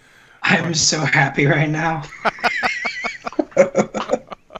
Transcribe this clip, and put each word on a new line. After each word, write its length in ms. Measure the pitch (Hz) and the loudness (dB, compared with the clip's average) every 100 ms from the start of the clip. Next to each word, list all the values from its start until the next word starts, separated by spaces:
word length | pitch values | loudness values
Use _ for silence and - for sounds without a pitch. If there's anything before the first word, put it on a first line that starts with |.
<laughs> 420 | _ - - - | _ -20 -20 -8
I'm 320 | - 180 170 | 0 0 0
so 260 | 160 - 160 | 0 0 0
happy 460 | 151 156 165 - 143 | 0 2 2 2 2
right 220 | 147 151 | 4 2
now. 320 | 151 165 160 147 | 0 0 -2 -6
<laughs> 2500 | - - - - - 220 - - - - - - - - - 185 - - - - - - - _ | -4 -4 0 -2 0 -2 -2 -6 -6 -8 -8 -12 -4 -4 4 4 4 -2 -2 -2 -4 -4 -18 _